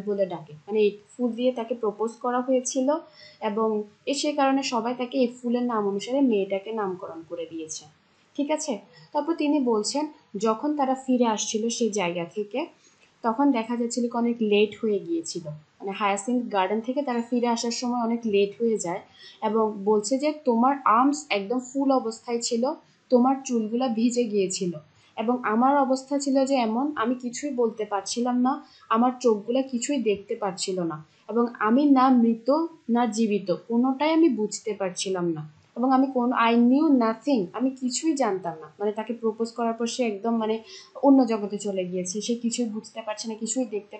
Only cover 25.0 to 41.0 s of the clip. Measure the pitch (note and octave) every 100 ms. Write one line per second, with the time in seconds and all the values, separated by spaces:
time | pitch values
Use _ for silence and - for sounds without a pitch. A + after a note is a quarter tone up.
25 | _ - A3 B3 A#3 A3 B3+ C#4+ C4 C4
26 | - C#4+ C#4 C4+ C4 C4+ A3+ A3+ D4 D4
27 | A3+ B3+ B3 A#3 D4 B3 A3+ A3 G#3 G3+
28 | G3 A#3+ B3 B3 B3+ D4 - - - A3+
29 | B3 B3 B3 G#3 G#3 B3 C4+ A#3+ A#3+ C#4+
30 | G#3+ G3+ - A3+ G3+ F#3 - F#3 E3 D3+
31 | - _ - A3 A#3+ - G#3+ A#3+ D4 C4
32 | C4 B3+ A#3 A3+ - D4 E4 - - A#3
33 | A#3+ G#3 A3 G3+ F3+ E3+ - A#3 C4 C4
34 | D4 D#4+ E4 A3 G#3 - - G#3 F#3+ F3+
35 | G3 F#3 F3 D#3+ D3+ - _ - B3+ C4
36 | C4+ C4 A#3+ B3 A#3 A#3 A#3+ C4 D#4+ C4
37 | A3 A3+ - C4 F3 G#3+ C4 C4 B3+ -
38 | D#4+ C#4 A#3 F#3+ F#3 D#3+ D#3 - G#3 G#3+
39 | G#3+ A#3 A3+ G#3+ A3+ - A#3 A3+ A#3 -
40 | A#3+ G3 A3+ A#3 A3 A3+ - - - -